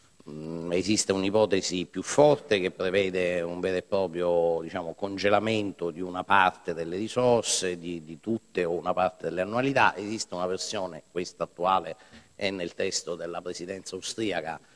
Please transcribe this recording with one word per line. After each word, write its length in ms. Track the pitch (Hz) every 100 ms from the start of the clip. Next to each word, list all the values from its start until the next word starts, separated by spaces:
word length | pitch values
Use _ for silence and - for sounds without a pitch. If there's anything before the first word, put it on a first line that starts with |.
| _ _ 73
Mm, 440 | 76 80 82 85
esiste 400 | 87 92 107 -
un'ipotesi 760 | 95 98 107 104 95 - 92 85
più 160 | 95
forte 580 | - - 147 143 - 101
che 120 | 90
prevede 680 | - 92 98 95 92 87 87
un 180 | 85 87
vero 180 | 92 90
e 60 |
proprio, 760 | - 98 92 85 87 85 85 82
diciamo, 320 | 82 92 82 -
congelamento 960 | 98 95 101 101 110 110 101 - 85
di 100 | 80
una 220 | 90 90
parte 500 | 90 98 92 - -
delle 240 | 82 82 92
risorse, 800 | 110 123 123 117 - - 92 87
di, 260 | 85 82
di 160 | 78 80
tutte 460 | - 113 - - 85
o 60 |
una 200 | 85 87
parte 340 | 90 90 - 85
delle 160 | 85
annualità. 540 | 95 117 135 135 104 90
Esiste 380 | 104 110 -
una 140 | 90 92
versione, 560 | 92 - 107 92 78 -
questa 320 | 90 90 -
attuale, 520 | 85 - 87 92 82 - - - -
è 160 | - 101
nel 240 | 98 87
testo 400 | - 95 - -
della 260 | 85 85 85
presidenza 540 | 90 87 87 95 90
austriaca, 680 | 92 - - 110 85 78 76 -